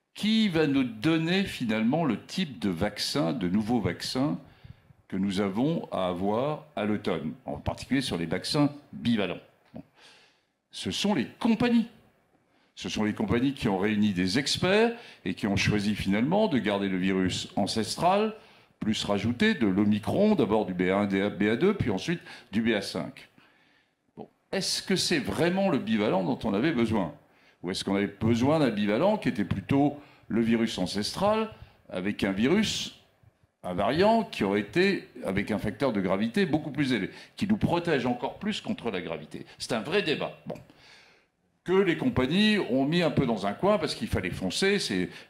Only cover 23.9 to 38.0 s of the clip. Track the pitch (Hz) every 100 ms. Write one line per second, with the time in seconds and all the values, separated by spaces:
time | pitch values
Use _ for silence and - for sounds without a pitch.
23.9 | _ _ - - _ _ 190 - - -
24.9 | 185 - 160 98 101 170 185 196 127 101
25.9 | 110 104 180 170 123 113 101 151 123 113
26.9 | 110 82 - _ _ _ _ 85 98 -
27.9 | 98 98 - 110 117 131 160 131 104 104
28.9 | 107 190 214 131 107 95 101 - 139 143
29.9 | - - - - 107 113 113 113 - 90
30.9 | 101 104 - 196 220 214 - - _ -
31.9 | 92 98 101 101 98 123 196 208 - -
32.9 | - _ _ _ _ _ _ 92 90 101
33.9 | 156 202 226 - - 101 101 104 170 196
34.9 | 170 - - - 98 101 101 107 104 135
35.9 | 104 92 95 113 202 185 151 156 131 135
36.9 | 120 90 - - - 98 107 - 170 170
37.9 | 143